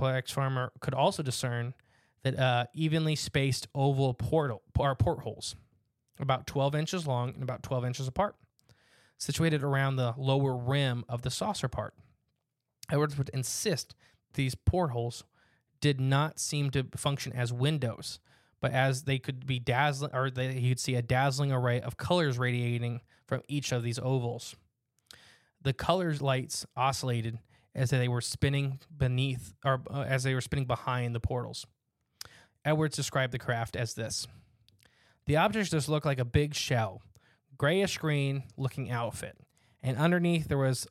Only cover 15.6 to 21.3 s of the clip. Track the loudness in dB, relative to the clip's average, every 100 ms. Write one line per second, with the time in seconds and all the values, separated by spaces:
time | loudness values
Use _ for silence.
15.6 | _ 0 2 4 4 4 2 -2 -4 0
16.6 | 0 0 -2 -2 -2 -2 -4 -2 -2 0
17.6 | 2 2 -2 -4 -10 -14 _ _ _ _
18.6 | -2 2 2 2 0 -2 -2 -8 -4 -4
19.6 | 0 2 2 0 -2 -2 -2 -2 -4 0
20.6 | 0 0 0 0 2 4 4